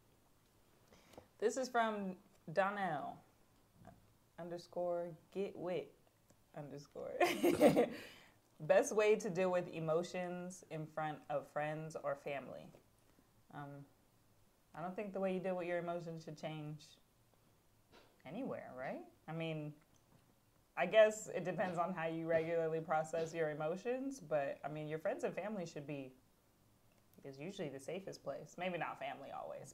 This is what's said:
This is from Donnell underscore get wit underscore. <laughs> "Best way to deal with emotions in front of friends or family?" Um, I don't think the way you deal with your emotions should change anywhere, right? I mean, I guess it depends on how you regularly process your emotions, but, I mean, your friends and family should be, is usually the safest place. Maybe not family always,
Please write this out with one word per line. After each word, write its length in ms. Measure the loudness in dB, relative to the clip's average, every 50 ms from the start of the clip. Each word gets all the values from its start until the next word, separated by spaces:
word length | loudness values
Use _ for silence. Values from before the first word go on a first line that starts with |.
| -20 -20 -20 _ _ _ _ _ _ _ _ -20 _ _ -20 -20 -20 -20 -20 -20 -20 -20 -20 -20 -20 -18 _ 0
This 160 | 0 0 2
is 140 | 0 -2 0
from 480 | 2 4 4 4 2 0 -2 -4 -6 -8 -12 -20 -20 -18 -12 -4
Donnell 640 | 0 2 2 2 2 0 0 0 -2 -2 -4 -6 -8 -10 -16 -20 _ _ -20 _ -20 -20 _ _ -20 -20 -20 -20 -20 -20 -20 -20 -20 -20 _ _ _
underscore 680 | -12 -10 -8 -8 -8 -8 -6 -4 -2 0 0 0 0 -2 -4 -8 -12 -16 -8 -4
get 220 | -4 -4 -4 -4
wit 380 | -4 -4 -2 -2 -2 -2 -6 -10 -20 -20 -20 _ _ _ -20 -20 _ _ _ -12
underscore. 560 | -12 -10 -10 -10 -12 -14 -12 -10 -8 -8 -2 2 4
<laughs> 680 | 4 4 4 4 4 4 8 10 10 10 10 8 6 4 2 -6 -12 -14 -18 -20 -20 -20 -20 _ _ _ _ -2
"Best 340 | 4 6 8 8 6 6 4
way 220 | 6 6 8 6
to 140 | 6 4 0
deal 200 | 2 4 4 4
with 200 | 4 2 0 0
emotions 960 | -4 -2 0 2 2 2 2 0 -2 -4 -4 -4 -4 -6 -6 -8 -10 -12 -12 -8
in 140 | -8 -8 -8
front 320 | -6 -4 -4 -4 -2 -4 -6 -4 -2
of 180 | -2 -2 -2 -2 -2
friends 420 | -2 0 0 -2 -4 -6 -6 -8 -4 -2
or 120 | -2 -2
family?" 500 | -2 -2 -4 -4 -4 -6 -8 -10 -12 -12 -14 -18 -20 -20 _ _ _ _ -20 -20 -20 -20 _ -20 -20 -20 -16 -12
Um, 300 | -12 -10 -10 -12 -14 -16 -18 -20 _ _ _ _ _ _ _ _ _ -20 -20 _ _ _ _ -10
I 60 | -8
don't 140 | -8 -6 -6
think 160 | -6 -6 -4
the 80 | -2 0
way 140 | 2 2 2
you 60 | 0
deal 160 | 0 0 -2
with 100 | -2 0
your 140 | 0 0 0
emotions 440 | 0 -2 -2 -4 -4 -6 -8 -8 -8
should 140 | -10 -10
change 440 | -8 -8 -6 -6 -6 -6 -8 -8 -10 -12 -18 -20 -20 _ _ _ _ _ _ _ _ _ -20 -20 _ _ _ _ _ _ _ -20 -20 -20 -20 _ -20 -16
anywhere, 420 | -12 -8 -6 -4 -4 -4 -6 -8 -10 -8
right? 240 | -6 -6 -4 -6 -6 -8 -14 -20 -18 -12
I 40 | -8 -4
mean, 400 | -2 -2 -2 -2 -2 -4 -6 -10 -12 -18 _ -20 -20 -20 _ -20 -20 -20 _ _ _ _ _ _ _ _ _ 0
I 80 | 0 2
guess 440 | 6 10 10 10 10 8 2 -6 -4 -4
it 120 | -2 -2
depends 340 | 0 0 0 0 0 0 0
on 160 | 0 0 0
how 100 | -2 -2
you 200 | -2 -2 0 2
regularly 520 | 4 4 4 4 4 2 2 2 2 0 0
process 540 | 0 2 2 2 2 0 0 -2 -2 -2 0
your 160 | 0 0 0
emotions, 680 | 0 0 0 0 -2 -2 -2 -2 -2 -2 -2 -4 -6 -8
but, 400 | -4 0 0 2 2 0 -2 -4 -6
I 40 |
mean, 200 | -6 -6 -4 -4
your 120 | -4 -4 -2
friends 240 | 0 0 0 0 0
and 100 | -2 -2
family 320 | -2 -4 -2 -2 -4 -4
should 220 | -6 -6 -8 -6
be, 240 | -6 -6 -6 -6 -10 -12 -18 -20 -20 _ _ _ _ _ _ _ _ -20 _ _ -20 -20 -20 -20 _ -20 -18 -16
is 140 | -14 -12 -10
usually 300 | -8 -8 -6 -4 -4 -4
the 100 | -6 -8
safest 440 | -8 -6 -6 -6 -6 -8 -10 -8 -8
place. 300 | -8 -8 -8 -8 -12 -8 -4
Maybe 180 | -4 -2 -2
not 220 | -2 -2 -4 -4 -6
family 300 | -6 -8 -8 -8 -10 -10
always, 420 | -10 -8 -8 -8 -8 -10 -12 -14